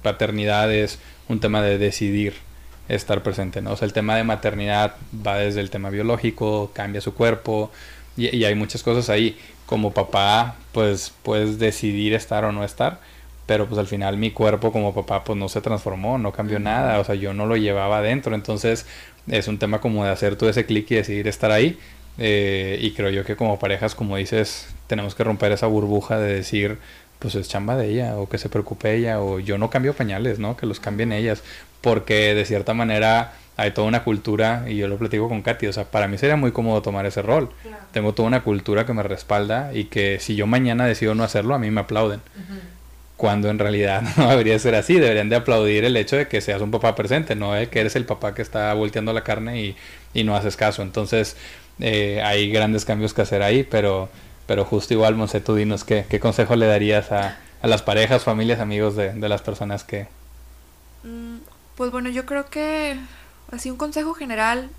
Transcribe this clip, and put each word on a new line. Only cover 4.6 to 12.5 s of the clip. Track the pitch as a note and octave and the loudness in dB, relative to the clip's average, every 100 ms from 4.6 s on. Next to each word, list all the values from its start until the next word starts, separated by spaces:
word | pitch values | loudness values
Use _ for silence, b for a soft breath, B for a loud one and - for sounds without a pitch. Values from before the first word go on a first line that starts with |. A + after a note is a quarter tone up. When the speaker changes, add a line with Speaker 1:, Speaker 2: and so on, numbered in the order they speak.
| G2+ G#2 G#2 - - A2 | 0 2 0 -2 -14 -6
Speaker 1:
va | G#2+ G2+ | -2 0
desde | G#2 G2+ | 0 -2
el | G2 | -4
tema | G2 G2 | -6 -6
biológico, | G2+ A2 A#2 A2+ A2 G#2+ G#2+ G2+ | -2 -2 0 -2 0 -2 0 -4
cambia | - G2+ G2+ | -6 -6 -6
su | G2+ | -6
cuerpo, | - A#2 A2 - G#2+ G#2+ B B B B - | 2 2 2 -2 -2 -4 B B B B -4
y, | A#2 | -2
y | B2 | 2
hay | G#2+ | 2
muchas | G#2 G#2+ A2+ | 0 -2 -4
cosas | - A#2+ A2 | 0 0 2
ahí. | G#2+ A2+ - B B | 2 2 -2 B B
Como | - A2 G#2 | -4 -2 0
papá, | G2+ G2 G2 G2+ G#2+ B2 - - | 0 0 2 4 4 2 -4 -6
pues, | A2+ G#2+ G2 - - | 0 2 0 -6 -10
puedes | - G#2+ G#2+ G#2+ | -2 0 0 2
decidir | A2 G#2 G#2+ G2+ G#2 | 0 0 -2 0 0
estar | G#2+ - G#2 | 0 0 -2
o | G#2+ | 0